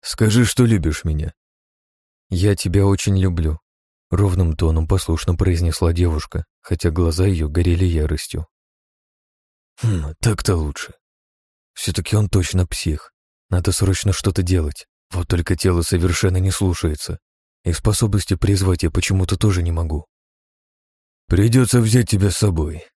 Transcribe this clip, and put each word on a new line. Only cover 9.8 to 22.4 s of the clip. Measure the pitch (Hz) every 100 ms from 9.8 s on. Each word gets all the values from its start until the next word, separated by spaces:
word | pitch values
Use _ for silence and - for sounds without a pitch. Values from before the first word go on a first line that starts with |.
Хм, | 117 98 73 78
так-то | - 104 - 90
лучше. | 76 - - - _ _ _ _ _ _ _
Всё-таки | - - 85 87 107
он | 104
точно | 101 90 92 90
псих. | - - 76 - _ _ _ _
Надо | 90 87
срочно | 95 92 92 -
что-то | 90 - 92
делать. | 90 92 76 - - _ _
Вот | 95 85
только | 82 82 90
тело | 95 87
совершенно | 82 92 87 85 98 90
не | 95
слушается. | 90 98 85 82 76 - - _ _ _ _
И | -
способности | 82 - 101 110 101 -
призвать | 90 - 98 95 92
я | 87
почему-то | 87 - 95 92 92
тоже | 107 90
не | 85
могу. | 82 82 76 - _ _ _ _ _ _ _ _ _ _ _ _
"Придётся | 87 107 120 123 123
взять | 113 120 120
тебя | 98 101
с |
собой" | 85